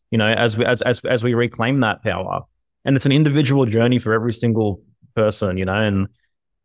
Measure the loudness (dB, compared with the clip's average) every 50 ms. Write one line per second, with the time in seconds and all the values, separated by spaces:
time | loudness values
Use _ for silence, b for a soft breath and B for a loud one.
0 | _ -4 -2 0 2 2 2 2 0 0 0 0 0 0 0 0 0 -2 -2 -2
1 | -2 -2 -2 -2 0 0 0 0 -2 -2 -2 -4 -2 0 0 0 0 0 -2 -2
2 | -4 -4 -4 -4 -4 -6 -6 -8 -8 _ _ _ _ _ _ _ -2 0 0 2
3 | 2 2 2 4 2 2 2 2 2 2 2 2 2 2 2 2 2 2 2 0
4 | 0 0 0 0 0 -4 -4 -2 -2 0 0 0 0 -2 -2 -6 _ _ _ _
5 | _ _ -2 0 0 0 0 -2 -4 -4 -2 -2 -2 -2 0 0 0 0 0 0
6 | -2 -4 _ _ _ _ _ _ _ _ _ _